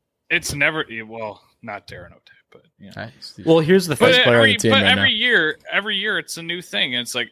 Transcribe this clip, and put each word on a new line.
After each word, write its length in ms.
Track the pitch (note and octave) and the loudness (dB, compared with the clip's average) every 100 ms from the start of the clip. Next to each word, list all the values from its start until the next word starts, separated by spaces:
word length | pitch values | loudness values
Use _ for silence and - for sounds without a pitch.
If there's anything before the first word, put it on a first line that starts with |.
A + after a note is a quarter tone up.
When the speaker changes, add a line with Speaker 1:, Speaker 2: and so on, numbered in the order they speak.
| _ _ - | _ _ -6
Speaker 1:
it's 240 | A3+ - | -4 -4
never, 320 | C#3+ D3 D#3 C#3 A2+ A2 | -2 -2 -2 -8 -12 -14
well, 360 | A2+ A2 G2 _ _ | -12 -12 -12 _ _
not 240 | A#2 G2+ - | -14 -14 -14
Darren 260 | F2+ F2 | -20 -20
O'Day, 280 | F2 _ _ _ | -20 _ _ _
but, 120 | - _ _ | -20 _ _
you 80 | G2 | -20
know. 60 | - | -16
Speaker 2:
Nice. 420 | A2 - - - | -16 -18 -20 -4
Speaker 3:
Well, 160 | D3 E3 | 2 4
here's 260 | D3+ F#3+ E3+ | 6 2 2
the 80 | |
Speaker 1:
But 40 | C#3 | 2
Speaker 3:
thing. 140 | - | 4
Speaker 2:
Best 100 | B3+ | 4
player 120 | B2 A#2 | 4 4
on 40 | |
Speaker 1:
every, 120 | A2 | 4
Speaker 2:
the 40 | G#2+ | 2
team 120 | A2+ | 2
Speaker 1:
but 120 | G#2 | 4
Speaker 2:
right 160 | - - | 4 2
Speaker 1:
every 120 | G2 | 2
Speaker 2:
now. 80 | A3 | 0
Speaker 1:
year, 400 | B3 G#3 D#3 - - | 2 2 0 -4 -6
every 260 | F3+ G#3 G3 | -4 -4 -4
year 220 | G#3+ F3+ | -4 -4
it's 200 | - E3 | -6 -10
a 40 | |
new 200 | E3+ F3 | -8 -10
thing. 320 | - - C#3+ | -8 -4 -4
It's 200 | B2 A#2+ | -4 -6
like, 160 | B2 A#2 | -6 -6